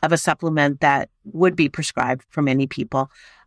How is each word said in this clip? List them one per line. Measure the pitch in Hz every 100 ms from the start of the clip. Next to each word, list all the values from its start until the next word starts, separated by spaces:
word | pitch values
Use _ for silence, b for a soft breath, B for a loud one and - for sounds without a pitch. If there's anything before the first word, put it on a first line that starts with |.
of | 160
a | 165
supplement | - 151 165 156 143 143
that | 147 139 - _
would | - 156 185 175
be | 143
prescribed | - - - 127 127 _
for | 156
many | 143 131 135
people. | - 113 135 135 b b b